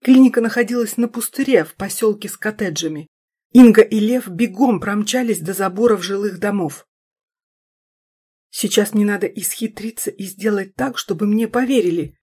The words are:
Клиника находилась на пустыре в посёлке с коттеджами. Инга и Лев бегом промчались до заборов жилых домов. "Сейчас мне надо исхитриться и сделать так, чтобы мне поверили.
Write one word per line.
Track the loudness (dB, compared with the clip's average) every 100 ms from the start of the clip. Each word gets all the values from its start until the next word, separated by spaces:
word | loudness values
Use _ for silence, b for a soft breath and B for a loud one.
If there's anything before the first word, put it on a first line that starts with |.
Клиника | 6 6 6 4
находилась | -2 -2 -2 -2 -4 -2
на | -4
пустыре | -4 -8 -6 2 2
в | 0
посёлке | -8 -10 -2 -2 -2 -10
с | -8
коттеджами. | -8 -6 -6 -6 -6 -8 -14 _ _ _ _
Инга | 8 10 8
и | 4 2
Лев | 0 -2 -4
бегом | -4 -4 0 0 0
промчались | -2 -4 -2 -2 -2 -4
до | -4
заборов | -4 -4 0 2 2
жилых | -2 -6 -6 -4
домов. | -4 -2 -4 -8 _ _ _ _ _ _ _ _ _ _ _ _ _ _ _ _ _
"Сейчас | -6 0 0 0
мне | 0
надо | 0 -2 -4
исхитриться | -6 -10 -8 -10 -8 -12 -8 -10
и | -10
сделать | -14 -6 -4 -4 -6
так, | -6 -6 -6
чтобы | -8 -4 0
мне | 0 0
поверили. | -2 0 0 0 -2 -6 _